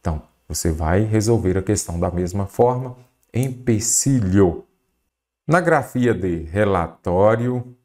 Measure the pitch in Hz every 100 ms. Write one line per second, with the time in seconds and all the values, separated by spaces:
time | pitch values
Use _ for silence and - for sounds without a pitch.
0 | - 78 - _ _ 85 85 80 80 92
1 | 110 110 107 117 92 92 92 101 - 85
2 | 87 87 90 98 95 - 120 123 127 127
3 | _ _ _ 117 131 120 - 107 - -
4 | 143 131 95 98 92 82 - _ _ _
5 | _ _ _ _ - 165 170 156 120 127
6 | 123 95 92 82 78 95 104 95 82 -
7 | - 90 104 113 123 123 120 -